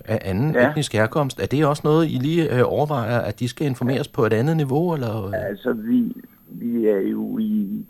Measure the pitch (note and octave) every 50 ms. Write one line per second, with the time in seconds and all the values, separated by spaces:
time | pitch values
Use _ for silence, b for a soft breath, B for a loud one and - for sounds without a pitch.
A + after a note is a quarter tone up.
0 | - G#2+ G#2+ - - F#2+ F#2 G2+ C#3 D#3 - B2 B2 D3 D3+ D#3 C3 - - G#2+
1 | A2 A2 - D#3+ C#3+ C3 - - - - B2+ D3 D#3 C#3+ D3 - - D3+ D3+ E3
2 | E3 D3+ - C3 B2 D3+ E3 E3+ D#3+ - B2 B2 A#2 - - A#2 D3 D3 D3 B2
3 | A2 A2 A#2+ A2+ - G#2 - - B2 A#2+ - - D#3+ C#3 B2+ - B2+ B2 C3+ A#2
4 | - - - C#3 A2+ G#2+ A2 G#2+ B2 D#3+ E3 D#3+ D3 C3 B2+ D3+ F3+ F3 E3 C#3+
5 | B2 A2 G#2+ A2 G2 G2 G#2+ G#2+ G#2 G2 G#2+ - - B2 A#2+ A2 G#2+ A#2 B2 B2
6 | A2+ - - - - - _ _ _ - - - A#2 A#2+ A#2 A#2 A2 G#2+ G#2 F#2+
7 | G2+ G#2+ A2 G#2+ A2 A2 G#2 A2 A2 G#2+ G#2+ G#2+ G2+ G2 G#2+ G#2+ - -